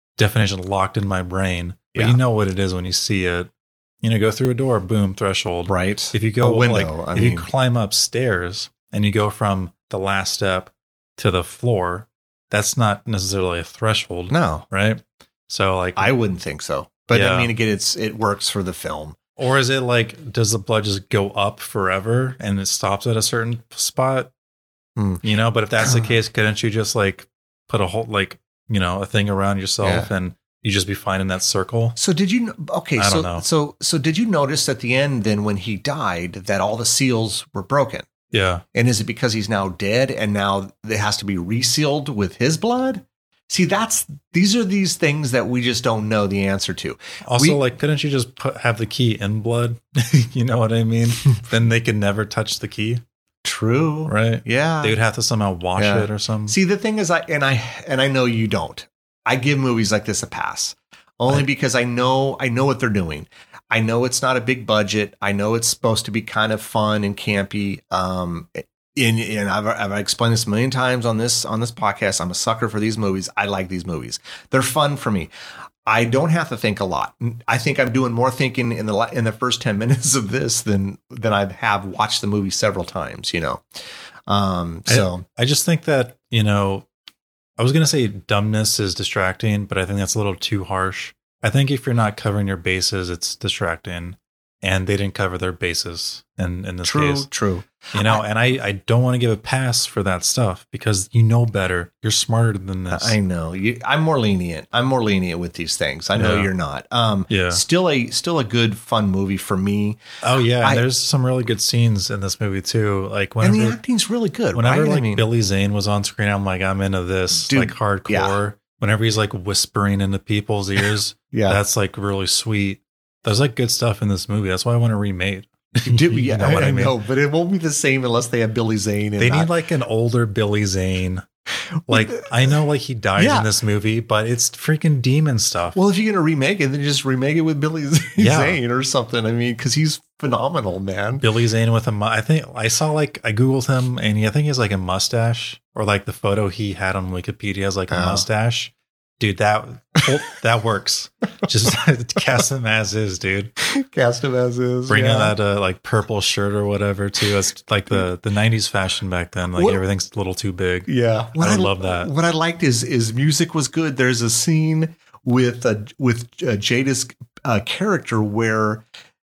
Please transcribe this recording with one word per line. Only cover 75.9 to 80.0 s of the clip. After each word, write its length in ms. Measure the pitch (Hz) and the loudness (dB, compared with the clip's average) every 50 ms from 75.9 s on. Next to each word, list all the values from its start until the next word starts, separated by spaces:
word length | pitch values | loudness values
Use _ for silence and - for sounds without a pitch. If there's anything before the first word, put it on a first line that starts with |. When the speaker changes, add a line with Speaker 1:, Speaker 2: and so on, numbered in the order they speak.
| 110 117 120 | 2 2 2
Speaker 2:
don't 240 | 117 117 135 156 165 | 2 2 2 2 4
have 200 | 160 170 156 - | 2 2 0 -2
to 80 | 123 | -4
think 220 | 107 - 110 101 - | -2 -2 -2 0 0
a 60 | 101 | -2
lot. 300 | 92 85 65 52 - - _ 117 120 117 - - | -2 -2 -2 -4 -6 -6 _ -6 -6 -6 -4 -2
I 100 | - 117 120 | -2 0 0
think 200 | - 151 135 143 | 0 0 0 2
I'm 140 | 135 120 113 | 0 2 2
doing 180 | 131 131 123 | 2 0 2
more 200 | 117 117 123 131 | 2 2 0 0
thinking 400 | 120 - 143 127 120 - 120 117 | 2 0 -2 -2 0 -2 -2 -2
in 140 | 117 78 110 | -2 -2 -2
the 60 | 107 104 | -2 0
la-, 160 | 98 117 - - | 0 0 0 0
in 100 | 123 113 | 0 0
the 80 | 113 | 0
first 300 | 110 - 127 123 117 - | -2 -2 -2 -2 -2 -2
ten 160 | - 123 104 | -2 -2 0
<laughs> 60 | 98 113 | 0 2
minutes 320 | 120 139 120 | 2 2 2